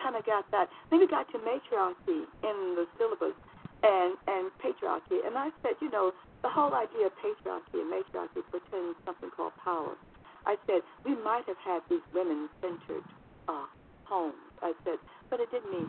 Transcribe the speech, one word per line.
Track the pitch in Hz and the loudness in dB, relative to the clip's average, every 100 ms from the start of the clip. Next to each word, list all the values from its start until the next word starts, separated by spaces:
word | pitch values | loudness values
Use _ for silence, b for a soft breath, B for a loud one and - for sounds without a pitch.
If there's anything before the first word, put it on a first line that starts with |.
kinda | 262 233 | -4 -2
got | 214 214 196 | 0 0 2
that. | 202 180 B B | 0 0 B B
Then | 330 | 8
we | 370 | 8
got | 294 262 | 6 -2
to | 466 | -4
matriarchy | 453 494 - 440 370 359 - - - - | -2 -4 0 2 2 0 -2 -2 -2 -6
in | 214 208 185 175 | -4 -2 -2 -2
the | 170 - | -2 0
syllabus | 226 202 156 156 - B B - | 0 0 -4 -4 -14 B B 2
and, | 214 190 180 190 - | 4 6 4 0 -2
and | 190 185 - | -2 -4 -6
patriarchy. | - - - - - - - | -6 -4 -2 -2 -2 -2 0
And | 240 | -2
I | 285 - | -4 -4
said, | 254 - | -4 -2
you | 302 | -2
know, | 220 185 185 B - | 0 0 -2 B -6
the | 277 | -2
whole | 294 294 | 2 2
idea | - 220 - 196 | 2 0 2 0
of | - | 0
patriarchy | 208 214 190 180 - 175 | -6 -4 -6 -8 -6 -6
and | 160 | -4
matriarchy | 190 190 185 165 180 | -4 -4 -6 -8 -8
portends | - 180 - 196 175 165 | -8 -8 -6 -6 -6 -8
something | - 175 180 | -10 -10 -10
called | - 170 - | -6 -6 -4
power. | 185 170 147 - - - B B - | -4 -2 -4 -8 -18 -20 B B -2
I | 208 - | -2 2
said, | 185 - B | 0 0 B
we | 254 254 | -4 -2
might | 214 233 240 | 0 -2 -2
have | 185 | -6
had | 196 175 - | -2 -2 0
these | 175 - | -2 0
women-centered, | 175 180 151 151 - 185 170 - 78 - - - - - | -2 0 -2 -4 -6 -8 -8 -8 -10 -10 -18 -20 -16 -8
uh, | 151 135 - - - | -8 -8 -14 -20 -18
homes. | - 190 160 - - - | -4 0 0 -4 -16 -6
I | 170 160 | -6 -4
said, | 185 165 - B - | -4 -6 -8 B -6
but | 247 | -2
it | 466 | -2
didn't | 247 403 | -2 -4
mean | - | -4